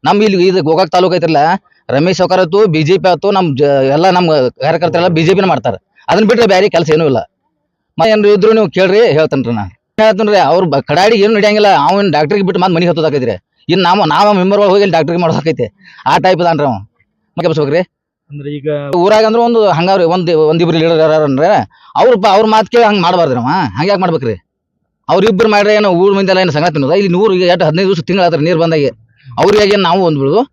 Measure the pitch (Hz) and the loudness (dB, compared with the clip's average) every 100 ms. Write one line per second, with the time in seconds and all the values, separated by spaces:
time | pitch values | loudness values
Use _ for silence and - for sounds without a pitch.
0 | 143 202 208 196 180 185 151 160 185 180 | 0 0 0 2 0 0 0 0 0 0
1 | 185 175 165 156 151 190 _ _ _ 127 | 0 0 0 0 0 -2 _ _ _ -2
2 | 165 190 180 185 180 196 214 156 151 190 | -2 0 0 0 0 2 0 0 0 0
3 | 185 170 196 202 180 127 143 139 135 143 | 0 0 0 0 -2 0 0 2 0 2
4 | 185 180 175 156 127 - 135 165 170 165 | 2 2 2 0 -2 -2 -4 -2 -2 -2
5 | 180 160 160 190 190 147 123 98 _ _ | -2 0 0 0 0 -2 -4 -8 _ _
6 | - 175 214 240 226 185 202 170 156 156 | -4 0 2 2 2 2 2 0 0 0
7 | 160 120 - _ _ _ _ _ _ - | 0 -2 -4 _ _ _ _ _ _ -2
8 | 160 214 208 208 214 220 202 180 185 202 | 0 2 2 2 2 2 0 0 0 2
9 | 233 147 156 143 117 117 98 _ _ - | 2 2 0 -2 -4 -6 -8 _ _ 0
10 | 220 196 214 202 143 170 185 139 - 151 | 0 2 0 2 2 2 0 -2 -2 0
11 | 202 233 202 220 208 208 208 170 143 196 | 2 2 2 2 0 2 2 2 2 0
12 | 202 151 156 202 190 190 190 165 175 165 | 0 0 -2 -2 -2 -2 0 0 -2 0
13 | 156 147 123 92 _ _ - 175 175 185 | -2 -2 -4 -8 _ _ -4 -2 0 0
14 | 165 151 208 208 180 202 202 196 202 165 | 0 2 2 2 0 0 2 2 2 0
15 | 151 170 170 214 151 135 117 _ - - | -2 -2 -2 -2 -4 -4 -6 _ -20 -10
16 | - 160 175 180 175 160 139 107 104 _ | -2 0 0 0 0 -2 -2 -4 -10 _
17 | _ _ _ - 170 151 143 156 180 _ | _ _ _ -6 -4 -2 -2 -2 -4 _
18 | _ _ _ 147 143 147 139 147 143 175 | _ _ _ -16 -12 -10 -6 -6 -4 -2
19 | 185 214 220 226 233 233 208 160 175 196 | 2 2 2 0 0 2 0 0 0 0
20 | 170 180 170 160 156 160 170 165 160 165 | 0 0 0 0 2 0 0 0 0 2
21 | 156 156 151 135 165 196 101 _ - - | 2 2 0 0 0 0 -2 _ -10 0
22 | 220 240 214 196 220 220 214 233 226 208 | 2 2 2 2 2 0 0 2 2 2
23 | 170 180 160 123 120 175 151 95 170 202 | 0 0 0 -2 -2 -2 -4 -4 -4 -2
24 | 180 160 127 95 _ _ _ _ _ _ | -2 -4 -4 -8 _ _ _ _ _ _
25 | - 170 202 190 220 208 208 214 208 175 | -2 0 0 0 0 2 2 2 0 2
26 | 190 196 190 185 185 147 147 151 135 180 | 2 0 0 0 0 0 -2 -2 -2 0
27 | 202 175 220 190 180 175 165 156 190 190 | 0 0 0 0 0 0 0 0 -2 -2
28 | - 190 175 160 156 175 165 160 139 - | -2 0 0 0 -2 0 0 0 -2 -6
29 | _ _ - 123 165 208 202 202 180 180 | _ _ -16 -2 0 2 2 0 0 0
30 | 180 151 135 175 277 | 0 0 0 -2 -2